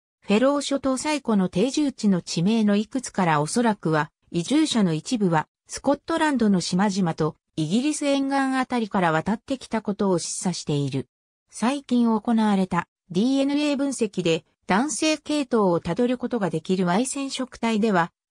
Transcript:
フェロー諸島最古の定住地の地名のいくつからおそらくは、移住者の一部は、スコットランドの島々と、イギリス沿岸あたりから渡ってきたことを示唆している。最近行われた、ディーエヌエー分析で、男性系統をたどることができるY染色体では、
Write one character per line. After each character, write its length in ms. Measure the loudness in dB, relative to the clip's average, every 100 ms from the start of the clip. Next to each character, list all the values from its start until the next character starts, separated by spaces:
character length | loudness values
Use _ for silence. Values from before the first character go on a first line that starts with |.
| _ _ 0
フ 60 |
ェ 60 | 2
ロ 180 | 4 2
ー 20 |
諸 180 | -2 -2
島 200 | -2 -2
最 220 | -2 -2
古 180 | 0 0
の 100 | 2
定 220 | 0 0
住 200 | 0 -2
地 200 | 0 0
の 100 | 0
地 220 | -2 -2
名 200 | 0 2
の 140 | 2 2
い 100 | 0
く 140 | -6
つ 80 | -6
か 160 | -2
ら 160 | 2 2
お 60 | 0
そ 160 | 0
ら 140 | 0 0
く 160 | 0
は、 180 | 0 -2 _ _
移 120 | -4
住 240 | 0 2 2
者 160 | 2
の 100 | 2
一 240 | 0 -2 0
部 140 | 2
は、 180 | 0 -2 _ -16
ス 100 | -4
コ 140 | -2
ッ 80 | -2
ト 140 | 0 0
ラ 120 | 2
ン 60 | 2
ド 140 | 2
の 100 | 2
島 300 | 0 0 0
々 240 | 0 -2
と、 220 | 0 -4 -4 _ -4
イ 100 | 0
ギ 140 | 0
リ 140 | 0
ス 100 | -2
沿 240 | 0 0 0
岸 80 | 0 0 -2
あ 80 | -2
た 120 | -2
り 120 | -2
か 100 | 0
ら 100 | 2
渡 220 | 0 0
っ 60 | -4
て 180 | -4 -8
き 120 | -6
た 120 | -6
こ 140 | -4
と 160 | -2 0
を 80 | 0
示 280 | -2 -6 -4
唆 60 |
し 140 | -4 -2
て 80 |
い 160 | -2 -2
る。 180 | -4 -8 _ _ _ _
最 340 | -4 -2 -2
近 280 | -2 2 2
行 100 | 0
わ 360 | 0 0 2 2
れ 100 | 0
た、 220 | -2 -6 _ -6
デ 120 | -2
ィ 160 | 0 2
ー 20 |
エ 60 | 0
ヌ 80 |
エ 180 | 0 0
ー 40 | 0
分 100 | -2
析 320 | -2 -4 -2
で、 240 | -2 -2 -4 _ -2
男 240 | 0 0
性 260 | -2 -2 -2
系 300 | -2 -4 0
統 200 | 2 2
を 100 | 0
た 140 | -2
ど 120 | -2 0
る 120 | -2
こ 100 | -4
と 100 | -4
が 120 | -2
で 100 | -4
き 160 | -2 0
る 80 |
Y 220 | 2 0 -2
染 240 | -4 -8
色 280 | -6 -8 -4
体 220 | -2 0
で 100 | 2
は、 220 | 2 0 _ _